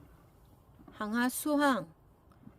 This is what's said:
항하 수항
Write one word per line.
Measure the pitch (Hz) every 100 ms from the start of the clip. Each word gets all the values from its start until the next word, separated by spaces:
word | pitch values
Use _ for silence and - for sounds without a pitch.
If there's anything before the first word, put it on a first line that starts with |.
| - - - - - - - - -
항하 | - 208 233 247
수항 | - 302 294 285 226 165 - - - - - -